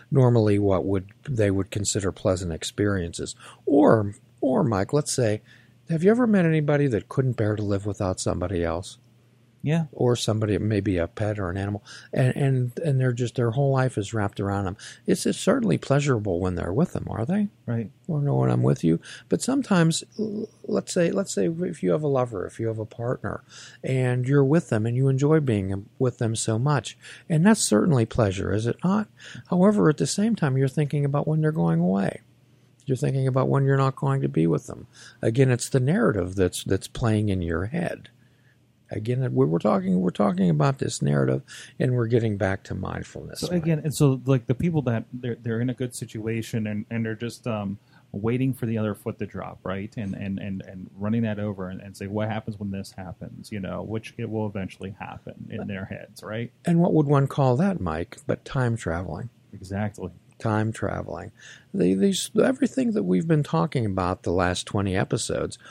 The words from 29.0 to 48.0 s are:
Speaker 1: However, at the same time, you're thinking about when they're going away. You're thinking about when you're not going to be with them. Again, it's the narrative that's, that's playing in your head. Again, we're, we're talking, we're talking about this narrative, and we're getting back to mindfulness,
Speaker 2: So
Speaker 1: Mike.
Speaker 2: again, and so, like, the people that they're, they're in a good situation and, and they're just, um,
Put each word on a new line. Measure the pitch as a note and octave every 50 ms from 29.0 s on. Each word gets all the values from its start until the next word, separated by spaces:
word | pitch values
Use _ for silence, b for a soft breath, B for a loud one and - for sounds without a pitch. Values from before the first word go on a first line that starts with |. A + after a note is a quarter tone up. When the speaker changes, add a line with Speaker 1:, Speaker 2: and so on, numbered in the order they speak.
| G#3+ - _ B B B B B B B
Speaker 1:
However, | F#3+ F3+ F3+ G#3 G#3+ G#3 F#3 D#3+
at | D3 -
the | E3 C#3+
same | - - G3+ A#3 A3+
time, | - - C#3+ C3 C3+
you're | C3+ C3+
thinking | - - D3+ C#3 - D3 C#3+
about | C#3+ C#3 C#3+ - D#3+
when | D#3 D#3
they're | D#3 D#3
going | D3+ D#3+ E3+ E3+ - E3
away. | E3+ F2+ F#2+ G2 G2 - - - - _ _ _ _ _ _ _ _ _ _ _ _ -
You're | C3 B2
thinking | C#3+ C#3 C3 C3+ C3 C3+
about | B2+ C3+ C3 C3+
when | C3+ C#3 C#3
you're | C3+ C#3 C3+
not | C3+ C3+ C3
going | - - C#3 C3+ C3+
to | C3+ C#3
be | C#3 D#3+ D#3+ E3
with | D#3 D3 -
them. | - - - C3+ - B B B B B B
Again, | - A#2+ A2+ B2+ C3+ C3
it's | B2 A#2 - -
the | - C3+
narrative | B2+ B2+ E3 A3 A#3+ - - G2 F2+ F2+ F#2
that's, | G2 F#2 F2 - - -
that's | - F#2+ F#2 - -
playing | - - B2+ A#2 A2 G#2+ G#2 G#2
in | F#2+ F#2 F2
your | E2 E2 E2 F2+
head. | A2 C#3 E3+ F3 - - - - - _ b b b b b b b b b b _ _ _ _ _ A2+
Again, | G#2 A2 A2+ B2 B2+ C3 B2 B2+
we're, | B2+ C3
we're | D3 E3 F3
talking, | - G#3 - G3+ F#3 F#3+ F#3 F3+
we're | F3+ F3+
talking | - - G3+ G3+ F#3 F3+ G3 F3
about | E3 D3 D3+ C#3 C#3 -
this | - - - -
narrative, | - C#3 C#2+ - C2+ - C2 - - B B B B B B B
and | - B2+ B2
we're | B2 A#2+ A2+
getting | A#2+ A#2+ A2+ A2+ G#2
back | G2 G#2+ F#2+ F#2+ - -
to | - F#2+
mindfulness, | F#2 F#2+ F2+ E2+ F2 F2 - - - C#2+ D#2+ - -
Speaker 2:
So | - D#3
Speaker 1:
Mike. | F3 F3+ D#3
Speaker 2:
again, | E3 D#3+ D3+ -
and | D#3+ -
so, | - D#3 C#3 C3 C3 B2
like, | C3 C#3 C3 A2+ -
the | C3
people | - - F3 E3 D#3
that | C3 B2+ A#2 A2+ A2 - -
they're, | B2 B2 B2 A#2 -
they're | A#2 A#2 A2+ A2+
in | A#2+ C3
a | B2
good | - C3 B2 -
situation | - B2 A2+ - A2+ G#2 A2+ A2+ A#2 A2+ - - A#2 G#2+ G#2+
and, | G#2+ G#2 G#2+ -
and | A#2 A2+ A2+
they're | A2+ A2
just, | G#2 A#2+ A#2 A2+ - - B2+
um, | A2 G#2+ G2+ G2 G2 G2+ b b b b